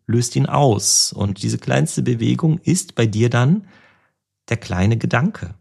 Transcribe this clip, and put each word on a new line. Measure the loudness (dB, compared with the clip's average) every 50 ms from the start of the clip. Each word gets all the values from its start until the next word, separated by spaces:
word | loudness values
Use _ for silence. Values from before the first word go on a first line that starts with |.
| _
löst | -2 0 0 0 0 0
ihn | -2 0
aus. | 0 2 2 2 2 2 2 0 0 2 2 0 0 -2
Und | -4 -4 -4 -4 -4
diese | -4 -4 -4
kleinste | -4 -2 -2 0 0 0 0 -2 -2
Bewegung | 0 0 0 0 0 0 0 2 2 0 0 0
ist | 0 0 0 0 -2 -6 -2
bei | 0 0
dir | 0 2 2 0 2
dann | 2 2 4 4 2 2 0 -10 -20 -20 _ _ _ _ _ _ _ _ _ _ _ _ _ -6
der | -6
kleine | -6 -4 -6 -2 0 2 2 2
Gedanke. | 0 0 0 0 0 0 0 -2 -6 -12 -14 -14 -20